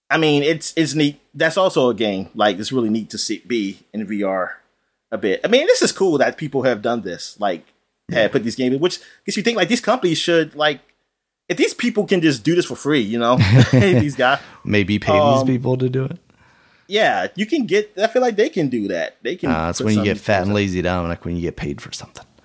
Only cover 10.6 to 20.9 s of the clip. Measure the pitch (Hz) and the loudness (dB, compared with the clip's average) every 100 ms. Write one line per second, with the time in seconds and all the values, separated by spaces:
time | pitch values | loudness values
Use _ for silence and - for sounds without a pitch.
10.6 | 151 147 _ _ _ _ _ _ - 175 | -2 -2 _ _ _ _ _ _ -8 -2
11.6 | 440 - 240 208 185 190 156 127 147 175 | -2 0 -2 -2 0 2 2 2 0 0
12.6 | - 127 139 147 104 117 117 127 98 127 | 0 -4 -2 0 0 0 2 4 6 6
13.6 | 120 131 98 - 147 135 127 139 - - | 6 6 6 4 2 0 0 0 -4 -14
14.6 | 95 104 95 104 - 151 147 135 131 123 | -2 0 2 0 2 4 4 4 2 0
15.6 | 123 127 127 131 131 175 _ _ _ _ | 0 -2 -2 -2 -6 -8 _ _ _ _
16.6 | _ _ - 202 170 101 92 - 214 330 | _ _ -6 0 2 2 -2 -4 -2 -2
17.6 | 208 196 208 - 214 254 247 196 262 185 | 0 0 -2 -2 -2 0 0 2 0 0
18.6 | 143 123 98 85 80 - 117 180 - 80 | -2 -2 -2 -4 -4 -6 -8 -4 -2 0
19.6 | 82 - 117 107 104 107 - 101 95 101 | -2 -2 0 0 0 -2 0 0 2 0
20.6 | 101 90 87 | 0 -2 -2